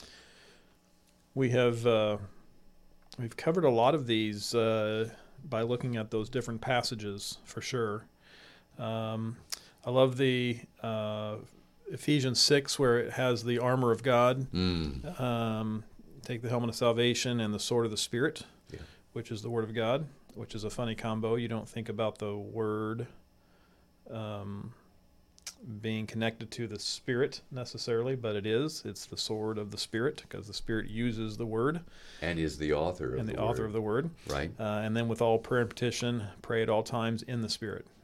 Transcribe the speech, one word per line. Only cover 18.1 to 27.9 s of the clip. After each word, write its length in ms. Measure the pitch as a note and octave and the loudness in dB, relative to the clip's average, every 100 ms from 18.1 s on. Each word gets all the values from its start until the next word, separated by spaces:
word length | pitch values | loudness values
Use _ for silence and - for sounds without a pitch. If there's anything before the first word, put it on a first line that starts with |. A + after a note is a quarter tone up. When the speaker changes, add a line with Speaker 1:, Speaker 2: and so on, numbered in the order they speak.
| A#2 D3+ - - - - | 0 0 -2 -16 -20 -18
Speaker 2:
Yeah. 100 | - D#2 - - | -16 -16 -18 -12
Speaker 1:
which 180 | A#2 A2+ | -10 -8
is 100 | G#2+ | -8
the 80 | A#2 | -2
Word 140 | A#2 | -2
of 100 | A2 | -2
God, 320 | A2+ A2+ C#3+ C#3+ - - G#2 | 0 2 0 -2 -12 -18 -14
which 180 | - | -10
is 100 | G#2+ | -8
a 60 | G#2+ | -6
funny 240 | - A#2 | -4 -4
combo. 440 | A2 A2+ A2 A2 A#2 | -2 -4 -2 0 0
You 100 | A#2 | 0
don't 200 | A2+ G#2 | -4 -4
think 220 | A#2 A2+ | -8 -6
about 300 | G#2 G#2+ - | -2 -2 -2
the 160 | G#2 G#2 | -6 -6
Word, 720 | G2+ A2 G#2+ G#2+ A2 A#2 A#2+ - _ _ _ _ _ _ _ _ - | -6 -2 -2 0 -2 -4 -8 -12 _ _ _ _ _ _ _ _ -12
um, 600 | A2 G#2+ G2+ G2+ G2+ A#2 - _ _ _ _ _ - - - E3 G#2 | -8 -6 -8 -8 -10 -12 -16 _ _ _ _ _ -18 -18 -16 -12 -8
being 240 | A2 A2 G#2+ | -4 -4 -4
connected 460 | A2 A2+ A2+ A2 | -2 -2 -4 -12
to 160 | - A2 | -8 -8
the 100 | G#2 | -6
Spirit 640 | - - - A#2+ C#3+ - - | -6 -6 -2 0 0 -2 -12
necessarily, 680 | B2+ A#2+ A2+ - | -10 -10 -8 0